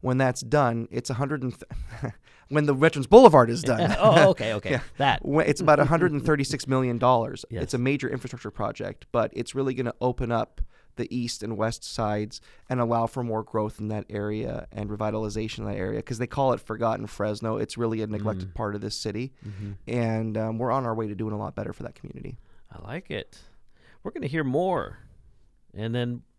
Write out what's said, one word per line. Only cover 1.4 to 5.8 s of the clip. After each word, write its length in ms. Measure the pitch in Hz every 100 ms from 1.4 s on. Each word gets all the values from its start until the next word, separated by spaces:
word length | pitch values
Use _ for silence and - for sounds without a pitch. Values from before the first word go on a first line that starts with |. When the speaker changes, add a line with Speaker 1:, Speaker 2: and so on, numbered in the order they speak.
Speaker 1:
and 120 | 127 -
th-, 560 | - - - 113 131 - _
<laughs> 160 | - _
when 160 | 147 147
the 60 |
Veterans 340 | 131 160 151 127
Boulevard 420 | 220 254 156 117
is 140 | 117
done. 320 | 151 113 170 208
Speaker 2:
<laughs> 20 |
Oh, 300 | 214 175 151
okay, 220 | - 110
okay. 160 | 107 -
Speaker 1:
<laughs> 20 |
Yeah. 100 | 127 - -
Speaker 2:
That. 280 | 135 101 -
Speaker 1:
When, 220 | 147 160
it's 140 | 143
about 180 | 160
a 60 | 147